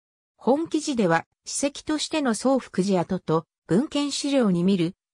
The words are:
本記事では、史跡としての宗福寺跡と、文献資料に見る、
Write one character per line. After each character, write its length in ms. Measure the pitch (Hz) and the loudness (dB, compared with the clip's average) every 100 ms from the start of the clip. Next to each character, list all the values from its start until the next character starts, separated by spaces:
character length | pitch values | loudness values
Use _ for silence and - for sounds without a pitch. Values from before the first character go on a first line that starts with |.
| _ _ _ _ | _ _ _ _
本 300 | - 285 320 | 0 2 2
記 120 | 320 | -4
事 160 | 294 247 | -2 0
で 100 | 185 | 2
は、 180 | 165 - _ - | 2 -2 _ -12
史 220 | - 285 | -4 -4
跡 160 | - | -4
と 120 | - 302 | -6 -4
し 100 | - | -2
て 120 | 311 | -2
の 140 | 269 | -2
宗 240 | 214 247 269 | 0 2 0
福 260 | - - | 0 -4
寺 160 | 185 185 | 0 0
跡 180 | 165 185 | 0 -4
と、 260 | - 156 - _ - | -2 -2 -2 _ 0
文 220 | 175 311 | 0 2
献 220 | 285 285 | -2 -4
資 200 | - 294 | -4 0
料 200 | 277 220 | 2 2
に 140 | 175 | 2
見 120 | 180 196 | 2 2
る、 180 | 165 - _ | 0 -4 _